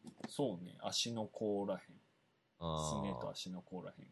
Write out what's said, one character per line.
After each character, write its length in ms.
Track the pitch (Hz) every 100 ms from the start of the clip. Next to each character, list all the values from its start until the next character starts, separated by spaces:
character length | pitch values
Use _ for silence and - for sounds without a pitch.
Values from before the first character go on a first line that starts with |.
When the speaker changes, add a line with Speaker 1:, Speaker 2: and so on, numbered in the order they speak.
| - - -
Speaker 1:
そ 300 | - 131 87
う 40 |
ね。 120 | 90 -
足 300 | 110 - 120
の 140 | 113 107
甲 380 | - 107 101 101
ら 100 | 92
へ 20 |
ん。 20 | - - - _ _ _ _ _
Speaker 2:
あ 400 | 82 80 78 71
ー。 40 |
Speaker 1:
す 0 |
ね 120 | 67 62
と 100 | 53
足 200 | - 90
の 120 | 90
甲 200 | - 92
ら 100 | - -
へ 60 |
ん 40 | -